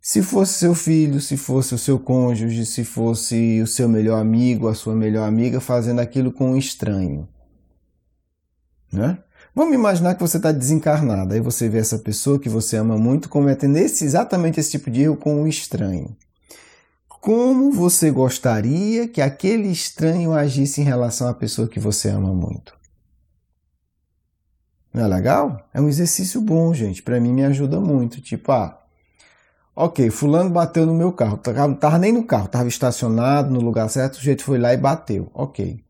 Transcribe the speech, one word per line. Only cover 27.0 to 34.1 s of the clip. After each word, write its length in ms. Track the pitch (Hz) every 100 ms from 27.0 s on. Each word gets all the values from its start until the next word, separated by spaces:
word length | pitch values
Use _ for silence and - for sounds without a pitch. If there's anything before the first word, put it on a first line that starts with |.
Pra 180 | - 123
mim 140 | 120
me 100 | 127
ajuda 380 | 139 139 139 160
muito. 400 | 196 143 120 127
Tipo, 300 | - - -
ah, 280 | 127 92 - _ _ _ _ _ _ _ _ _ -
ok, 360 | 165 165 120
fulano 400 | - 143 160 185
bateu 340 | 175 165 165 160
no 80 |
meu 180 | 165 175
carro. 260 | 180 113 98
Tava, 360 | - 117 143
tava 240 | 135 147 165
nem 160 | 196
no 100 | 233
carro, 240 | 226 120 98
tava 220 | 127 123
estacionado 800 | - 127 120 113 113 127 143 131
no 100 | 127
lugar 300 | 117 113 110
certo, 240 | 135 135